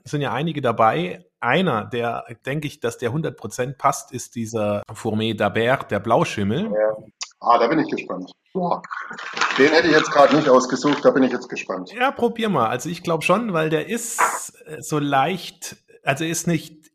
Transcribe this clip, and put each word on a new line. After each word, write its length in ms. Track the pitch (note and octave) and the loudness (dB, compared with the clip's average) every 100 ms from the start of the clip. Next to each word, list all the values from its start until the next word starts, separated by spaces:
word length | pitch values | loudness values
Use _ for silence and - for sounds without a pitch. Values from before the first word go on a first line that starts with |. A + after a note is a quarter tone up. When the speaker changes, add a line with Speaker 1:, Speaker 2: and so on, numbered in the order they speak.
Speaker 1:
sind 160 | - D3 | -8 -4
ja 120 | C3+ | -2
einige 280 | A#2 E3 C#3+ | -2 -4 -2
dabei. 640 | B2 A2+ A2+ C#3 F3+ - _ _ | -2 4 4 4 -4 -8 _ _
Einer, 460 | A#2+ C#3+ F#3 A2+ G#2+ | 0 2 2 0 -2
der, 380 | A#2+ A#2 A#2+ - A#2 | -4 -4 -4 -10 -12
denke 220 | - D3 C#3+ | -6 -6 -6
ich, 140 | - | -4
dass 180 | A#2 - | -6 -2
der 140 | A#2+ | -4
hundert 260 | C#3 D#3 B2+ | -2 -4 -6
Prozent 400 | G#2+ - B2+ C#3 | -12 -6 -6 0
passt, 340 | C#3+ C#3 - | 0 0 -8
ist 220 | B2 - | -12 -10
dieser 480 | - A2 A2+ G#2 G2+ - | -8 -6 -2 0 -2 -6
Fourmet 400 | A2 A#2 G#2+ A2+ | -8 -4 -2 -2
d'Albert, 560 | G#2 G#2 G2 A#2 C3 - | 0 0 0 0 0 -2
der 120 | G#2 | -4
Blauschimmel. 720 | G#2 B2 E3 - G2+ B2 A3 | 2 2 2 -2 -2 -2 -2
Speaker 2:
Ja. 240 | G#2+ G#2+ A2 - _ - _ | 0 0 -2 -12 _ -18 _
Ah, 160 | A2+ A#2+ | 2 4
da 100 | A#2 | 4
bin 100 | C3 | 2
ich 100 | G#2 | 0
gespannt. 440 | - - F#2 - - _ | -4 -8 -10 -12 -18 _
Boah. 300 | G3 F3 F3+ - - - - - - - - | -4 -2 -2 -6 -12 -12 -12 -12 -4 -4 4
Den 120 | C#3 | 6
hätte 160 | D#3+ E3+ | 6 4
ich 60 | |
jetzt 180 | D3+ - | 4 4
gerade 240 | D3 C3+ | 6 6
nicht 140 | C#3+ D3 | 6 6
ausgesucht, 560 | B2+ B2 C3 D3 C3+ | 6 4 0 0 4
da 60 | C3 | 4
bin 120 | C3+ | 4
ich 80 | B2+ | 2
jetzt 180 | B2 - | 0 -6
gespannt. 440 | - - F#3+ F#3 | -10 -6 -8 -8
Speaker 1:
Ja, 180 | G#3+ C4 | -2 -2
probier 380 | C#4 A#3+ A#3 A3 | 0 -2 0 0
mal. 200 | E3 A2 | 2 2
Also 200 | B2+ D#3 | 0 -6
ich 160 | E3+ | -6
glaub 180 | - E3 | -2 -2
schon, 300 | D3+ F#3 A#3 | 2 2 2
weil 180 | E3 D#3 | 0 0
der 180 | D#3 D3+ | 0 -2
ist, 640 | A#3 - - - - - - - | -6 -6 -2 0 -2 -10 -16 -16
äh, 140 | D#3 | -14
so 180 | - D3+ | -6 -4
leicht, 760 | C#3+ C3+ C#3+ F#3 - - - - _ - | 0 2 2 -2 -8 -14 -16 -16 _ -10
also 220 | - C#3 | -4 -2
ist 240 | D#3+ D#3+ - | -2 -4 -2
nicht 420 | D#3+ - - _ | -2 -4 -20 _